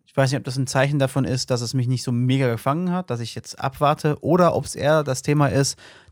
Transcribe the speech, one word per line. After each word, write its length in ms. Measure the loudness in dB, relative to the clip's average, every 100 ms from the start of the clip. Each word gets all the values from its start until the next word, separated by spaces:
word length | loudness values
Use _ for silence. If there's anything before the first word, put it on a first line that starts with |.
Ich 120 | _ 0
weiß 140 | 0
nicht, 80 | 0
ob 60 |
das 120 | -6 -4
ein 120 | -2
Zeichen 320 | 2 2 2
davon 240 | 0 0
ist, 260 | -2 -4 -2
dass 100 | -4
es 140 | -2
mich 140 | -2 -2
nicht 160 | -2
so 80 | -2
mega 360 | -2 0 2 0
gefangen 440 | 0 -2 -2 -2
hat, 180 | -4 -4
dass 80 | -6
ich 160 | -8
jetzt 240 | -10 -14 -6
abwarte, 580 | -6 0 0 2 0 -2
oder 320 | 2 4 4
ob's 220 | 2 -4 -4
eher 260 | 2 2
das 200 | 2 -4
Thema 260 | 0 2 4
ist, 280 | 2 0 -2 -16 -20 -14